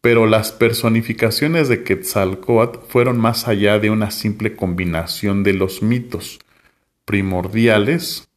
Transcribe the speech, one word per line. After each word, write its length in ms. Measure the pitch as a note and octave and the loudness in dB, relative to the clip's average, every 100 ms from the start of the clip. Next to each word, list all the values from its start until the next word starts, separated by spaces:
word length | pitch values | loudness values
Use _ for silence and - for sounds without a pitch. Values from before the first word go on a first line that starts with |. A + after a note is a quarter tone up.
Pero 260 | A#2+ A#2 A2+ | 4 4 4
las 260 | A2 G#2 | 2 0
personificaciones 1160 | - A#2 G#2 A#2 A2+ A2+ A2+ A2+ A2 D3 E3 C#3+ | 0 0 2 2 0 0 -2 -2 0 0 0 2
de 140 | A#2 | 0
Quetzalcóatl 960 | - F#2+ - A2 F#2+ F#2+ - A2+ A#2 - - | 0 -4 -2 -2 -2 -4 0 2 2 -4 -2
fueron 320 | B2 B2 A#2+ | 0 2 2
más 300 | A2+ A#2 - | 0 0 -2
allá 320 | G#2 G2+ G#2+ | 2 2 4
de 100 | G#2+ | 2
una 220 | G#2+ G#2 | 0 -2
simple 420 | - A2 G#2 G#2+ | -4 -4 -2 -6
combinación 880 | - F#2 F2 F2+ D#2+ E2 - G#2 G2+ | -4 -4 -2 -2 -2 -4 -4 -2 0
de 120 | G2+ | 0
los 280 | F#2+ F#2+ - | 0 -2 -2
mitos 560 | G#2+ B2 B2 - - - _ _ _ _ _ _ | -2 -2 -4 -10 -12 -18 _ _ _ _ _ _
primordiales 1200 | - G2+ F#2+ F2+ F#2 A2 A#2 G#2+ G#2 E3 - - _ | -4 -2 0 -2 -2 2 4 4 2 0 -4 -12 _